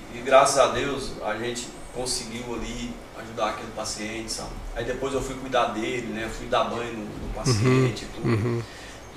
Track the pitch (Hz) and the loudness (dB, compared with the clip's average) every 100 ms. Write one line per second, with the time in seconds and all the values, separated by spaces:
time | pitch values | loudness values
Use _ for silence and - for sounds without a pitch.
0 | - 120 127 135 139 139 117 120 139 - | -12 -6 8 10 10 8 6 4 0 -2
1 | - - 104 110 120 120 - - - 120 | -4 -4 -4 -2 -4 -4 -8 -10 -10 -6
2 | 127 - 110 117 123 117 110 - 120 - | -2 -2 -4 -6 -6 -6 -4 -6 -6 -8
3 | - - 110 113 107 - 110 107 110 - | -12 -12 -10 -2 -2 -2 -6 -6 -6 -6
4 | 107 113 113 - - - - 117 120 123 | -6 -6 -6 -6 -6 -8 -8 -4 -4 -2
5 | 135 131 131 123 135 123 107 107 113 123 | 0 -2 -2 -6 0 2 2 0 -2 -2
6 | 113 107 110 - 117 120 107 117 120 113 | -4 -4 -4 -6 0 2 2 -2 -4 -6
7 | 104 - - - 139 104 127 131 127 - | -8 -8 -6 -2 2 4 6 6 4 2
8 | - - 135 110 120 117 113 - - - | -6 -2 2 2 2 -2 -4 -10 -14 -14
9 | - | -14